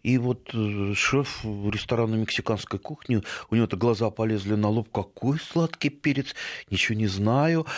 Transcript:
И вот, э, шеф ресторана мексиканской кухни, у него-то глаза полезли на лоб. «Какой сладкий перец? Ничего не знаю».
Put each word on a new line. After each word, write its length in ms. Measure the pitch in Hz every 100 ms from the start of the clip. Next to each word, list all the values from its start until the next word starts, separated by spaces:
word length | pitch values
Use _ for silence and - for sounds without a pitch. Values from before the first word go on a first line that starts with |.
И 140 | - 127
вот, 320 | 123 123 -
э, 380 | 117 107 104 101
шеф 500 | 101 - 135 139 -
ресторана 680 | 110 101 101 104 - 117 113 110
мексиканской 600 | 110 - - 107 - 101
кухни, 440 | - 151 - 113 - - -
у 40 | 113
него-то 200 | 113 90
глаза 340 | 117 107 113
полезли 440 | 90 110 107 98
на 140 | 107 104
лоб. 220 | 113 107
«Какой 460 | - 95 - 127 156
сладкий 480 | - 170 165 - 147
перец? 440 | 147 151 139 135 - - - -
Ничего 280 | 98 - 107
не 80 | 107
знаю». 580 | 95 104 131 156 165 156